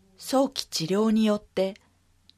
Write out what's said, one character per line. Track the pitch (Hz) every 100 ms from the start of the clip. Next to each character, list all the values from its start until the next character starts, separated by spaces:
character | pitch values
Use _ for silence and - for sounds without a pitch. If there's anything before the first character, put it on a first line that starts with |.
| _ -
早 | - 262 269
期 | - -
治 | -
療 | 165 196 220
に | 220
よ | 220 208
っ |
て、 | - - 190 196 _ _ _ _ _